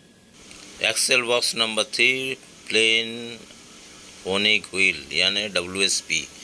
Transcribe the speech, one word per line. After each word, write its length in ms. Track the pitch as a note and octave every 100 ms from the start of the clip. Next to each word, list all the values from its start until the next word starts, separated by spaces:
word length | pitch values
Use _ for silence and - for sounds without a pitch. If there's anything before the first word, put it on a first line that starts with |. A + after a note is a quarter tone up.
| - - - - - - - -
एक्सेल 380 | G#2 A2 - B2+
बॉक्स 320 | A#2+ A#2+ A#2
नंबर 300 | A#2 A2+ G#2+
थ्री 520 | G#2+ - B2 C3 C3 B2+ - - -
प्लेन 680 | G#2 A2+ A2+ A2+ A#2 A#2 A2+ - - - - - - - -
फोनिक 420 | F#2 G2 G#2+ G#2 -
व्हील 300 | F#2+ F#2+ D#2 C#2
यानी 340 | D2 F#2 G2+ G#2
डब्ल्यूएसपी, 760 | F#2 F2 F#2+ F#2+ - - D#2+ C#2 -